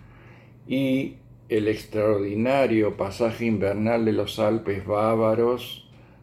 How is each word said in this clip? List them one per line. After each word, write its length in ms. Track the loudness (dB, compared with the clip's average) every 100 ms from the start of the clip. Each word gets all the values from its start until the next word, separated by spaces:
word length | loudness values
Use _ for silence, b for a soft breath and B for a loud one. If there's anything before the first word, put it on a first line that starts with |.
| B B B B B B -6
y 460 | -2 0 0 -2 -8 -20 -16 -4
el 180 | 0 0
extraordinario 1300 | -2 -4 0 2 2 0 -2 2 2 4 2 2 0
pasaje 480 | -4 -2 -2 0 -2
invernal 580 | 0 0 0 0 2
de 80 | 2
los 260 | 0 -2 0
Alpes 460 | 0 0 -2 -4
bávaros, 1040 | -2 0 2 2 2 2 2 0 -6 -16 -20 B B B